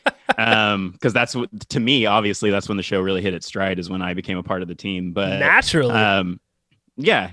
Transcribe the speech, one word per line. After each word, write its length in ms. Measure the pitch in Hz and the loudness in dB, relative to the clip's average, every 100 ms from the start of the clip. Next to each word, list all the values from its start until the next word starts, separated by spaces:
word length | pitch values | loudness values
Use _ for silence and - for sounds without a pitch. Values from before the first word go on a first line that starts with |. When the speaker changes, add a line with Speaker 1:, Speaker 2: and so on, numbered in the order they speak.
| 285 | -4
Speaker 1:
<laughs> 60 | - - 247 | -2 -2 0
Speaker 2:
Um, 560 | 113 110 104 101 92 90 | 2 4 2 0 -2 -4
'cause 140 | 127 | 0
that's 200 | 117 120 | 0 0
what, 140 | 127 120 107 - | -2 -6 -8 -8
to 100 | 131 | -2
me, 240 | 117 139 | 2 2
obviously, 460 | 107 107 104 95 107 | 4 2 2 0 0
that's 180 | 98 95 | 0 0
when 80 | 101 | -4
the 60 | |
show 180 | 90 98 | -2 0
really 220 | 92 95 | 0 0
hit 100 | 98 | -2
its 140 | 87 - | -4 -6
stride, 320 | 101 98 90 | -4 -2 -2
is 100 | 87 | -4
when 140 | 92 | -6
I 100 | 90 | -6
became 240 | 92 92 92 | -6 -6 -6
a 60 | |
part 180 | 87 92 | -4 -4
of 80 | 90 | -6
the 60 | |
team. 380 | 85 98 92 90 | -10 -8 -6 -4
But, 240 | 87 95 98 | -2 -2 0
Speaker 1:
Naturally. 560 | 143 202 - 160 - | 2 4 2 2 2
Speaker 2:
um, 460 | 110 107 98 90 90 _ _ _ _ _ - | 4 4 4 0 -6 _ _ _ _ _ -6
yeah, 340 | 160 160 92 | 0 0 0